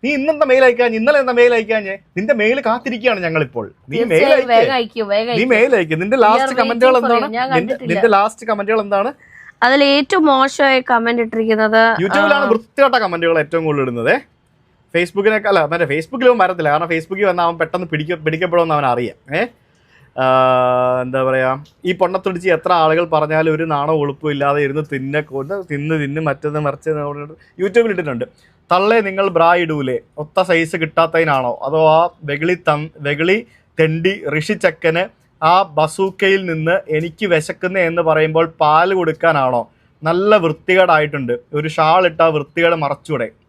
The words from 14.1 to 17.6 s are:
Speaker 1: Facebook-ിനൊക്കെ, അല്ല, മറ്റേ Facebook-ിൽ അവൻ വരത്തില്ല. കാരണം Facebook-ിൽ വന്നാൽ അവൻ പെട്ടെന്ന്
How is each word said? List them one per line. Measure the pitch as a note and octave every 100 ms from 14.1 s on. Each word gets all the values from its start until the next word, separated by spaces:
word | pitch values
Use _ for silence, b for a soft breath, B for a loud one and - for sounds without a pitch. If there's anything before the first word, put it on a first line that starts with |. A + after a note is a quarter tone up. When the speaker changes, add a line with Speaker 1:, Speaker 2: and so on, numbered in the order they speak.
| B3 - _ _ _ _ _ _ E3+
Speaker 1:
Facebook-ിനൊക്കെ, | F3 F#3+ G3+ A3 G#3
അല്ല, | G3
മറ്റേ | D3 E3+
Facebook-ിൽ | D#3 D3 D#3+ B3+ B3
അവൻ | A#3+
വരത്തില്ല. | F#3 F3+ D3+
കാരണം | D3 E3+
Facebook-ിൽ | E3 D#3+ F#3+
വന്നാൽ | G3+ F3
അവൻ | E3+
പെട്ടെന്ന് | E3+